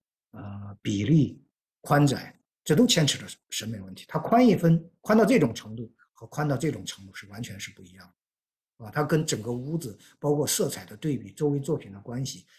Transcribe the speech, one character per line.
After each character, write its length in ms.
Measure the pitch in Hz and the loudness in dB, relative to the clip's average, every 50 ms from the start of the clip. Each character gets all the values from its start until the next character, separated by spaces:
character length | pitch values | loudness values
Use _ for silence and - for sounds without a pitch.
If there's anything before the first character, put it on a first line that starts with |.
| _ _ _ _ _ _ - | _ _ _ _ _ _ -18
呃， 440 | 110 98 98 101 101 101 - - - | -14 -14 -12 -12 -12 -12 -14 -14 -10
比 240 | - 113 107 98 104 | -6 -4 -2 -2 2
例、 400 | 117 156 160 131 101 - - _ _ _ _ _ _ _ _ - | 4 4 4 4 4 0 -10 _ _ _ _ _ _ _ _ -2
宽 220 | - 143 143 147 | 0 2 4 4
窄， 280 | 139 123 - - - - _ _ _ _ _ - | 4 2 0 -6 -12 -20 _ _ _ _ _ -2
这 100 | - 156 | 0 4
都 120 | 156 247 | 4 6
牵 200 | 233 - 170 156 | 4 4 4 4
扯 120 | 131 - - | 2 0 -2
着 140 | 110 - - _ _ - | -6 -14 -18 _ _ -12
审 180 | - - - 113 | -10 -10 -8 -8
美 100 | 113 104 | -10 -10
问 140 | 95 95 95 | -12 -16 -18
题。 120 | - - - | -18 -14 -6
它 100 | - 160 | -6 -4
宽 260 | - - 220 240 254 | 0 4 4 6 8
一 120 | 240 185 | 6 6
分， 340 | - - 165 165 165 - - _ _ - | 6 6 4 4 4 2 -4 _ _ -2
宽 140 | - 214 | 2 4
到 100 | 220 - | 6 6
这 120 | 190 269 240 | 6 6 4
种 160 | 151 117 107 | 4 2 0
程 220 | - - 107 110 | -4 -12 -12 -12
度 160 | 117 120 110 _ _ _ _ _ | -12 -12 -14 _ _ _ _ _
和 140 | - 113 | -20 -20
宽 220 | - - - 151 147 | -12 -6 -4 -2 -2
到 80 | 139 | -2
这 160 | 120 - 156 123 | 0 -2 -2 -4
种 120 | 98 92 | -4 -8
程 220 | - - - 101 | -12 -14 -14 -16
度 80 | 98 98 | -20 -18
是 120 | - - | -18 -18
完 140 | 98 101 107 | -16 -14 -12
全 200 | 123 - 98 95 | -12 -12 -12 -14
是 100 | - - | -14 -16
不 120 | - - 95 | -16 -18 -20
一 100 | 90 92 | -20 -20
样 140 | 95 92 - _ _ _ _ _ _ _ _ _ _ _ _ _ - | -20 -20 -20 _ _ _ _ _ _ _ _ _ _ _ _ _ -20
的， 80 | 117 | -16
啊， 40 | 107 | -8
它 140 | - 147 151 | -4 -2 -2
跟 220 | 147 170 151 156 | 2 2 0 0
整 160 | 151 151 110 104 | 0 -4 -6 -4
个 100 | 117 120 | -6 -6
屋 240 | 123 127 143 160 | -6 -6 -6 -6
子， 220 | 165 - 120 98 - _ - _ _ | -6 -6 -8 -14 -14 _ -20 _ _
包 160 | - 143 113 | -2 0 0
括 120 | 147 139 | 0 0
色 220 | 117 - - 202 143 | -2 0 -2 -2 -2
彩 160 | - - - | -4 -8 -12
的 100 | - 110 | -16 -14
对 220 | 107 - 156 139 120 | -8 -4 -4 -4 -4
比、 120 | - 98 - | -6 -10 -8
周 160 | - 151 147 | -2 -2 0
围 120 | 143 143 | 0 -2
作 160 | 139 - 156 | -2 -2 -4
品 160 | 131 - 104 98 | -4 -6 -10 -18
的 80 | 98 | -16
关 240 | 101 - 120 127 135 | -14 -10 -8 -8 -8
系、 220 | 127 - 180 - _ _ | -8 -10 -14 -18 _ _